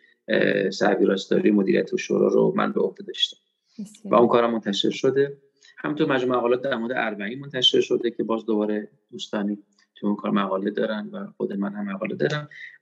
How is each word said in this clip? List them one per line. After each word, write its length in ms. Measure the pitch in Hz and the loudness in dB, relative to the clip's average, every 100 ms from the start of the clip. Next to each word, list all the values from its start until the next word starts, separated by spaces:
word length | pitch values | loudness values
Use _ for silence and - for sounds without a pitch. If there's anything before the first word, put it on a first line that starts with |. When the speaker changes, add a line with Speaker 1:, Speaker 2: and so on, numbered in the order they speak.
| _ _ - | _ _ -2
Speaker 1:
اه، 420 | 104 101 101 98 | 2 2 2 0
سرویراستاری 800 | - 101 101 98 98 - 101 98 | 0 2 4 4 2 0 2 4
مدیریت 440 | 104 98 98 - | 4 4 2 0
و 40 | 92 | -4
شورا 300 | - 101 101 | -2 2 4
رو 240 | 107 113 - | 4 4 2
من 160 | 104 | 0
به 80 | - | 0
عهده 220 | - - | -2 -4
داشتم 340 | 101 - - - _ _ _ - | -12 -4 -4 -4 _ _ _ -16
Speaker 2:
بسیار. 360 | 202 - 196 | -16 -14 0
Speaker 1:
و 20 | 117 | 4
اون 120 | 120 | 6
کارم 220 | 120 117 | 4 2
منتشر 380 | 113 107 98 110 | 0 -2 0 0
شده. 460 | - 135 131 143 - _ _ - - | 0 0 2 0 -4 _ _ -20 -10
همینطور 360 | 151 151 151 | -6 -2 0
مجموعه 260 | 131 127 123 | 2 2 0
مقالات 240 | 120 123 | 2 0
در 140 | 139 120 | 0 -2
مورد 160 | 117 123 | -2 -2
اربعین 440 | 110 104 101 131 | -4 -4 -8 -8
منتشر 400 | 139 131 127 127 | -8 0 2 4
شده 300 | 120 123 117 | 2 0 -2
که 120 | - | -4
باز 240 | 107 110 107 | -2 -2 0
دوباره 420 | 107 104 107 107 _ _ | 0 0 -2 -6 _ _
دوستانی 480 | 117 - 107 101 104 - _ _ | -14 -8 -4 -4 -6 -10 _ _
تو 120 | _ 104 | _ -4
اون 100 | 101 | -4
کار 140 | 104 | -2
مقاله 400 | 104 95 95 104 | -2 0 -2 -2
دارن 380 | 104 113 107 104 | -2 -4 -4 -8
و 140 | 101 101 - | -10 -12 -6
خود 160 | 104 | -6
من 200 | 101 101 | -4 -4
هم 120 | 101 | -6
مقاله 300 | 101 - - | -8 -6 -6
دارم 340 | - 143 147 147 - - - | -2 0 -2 -8 -16 -20 0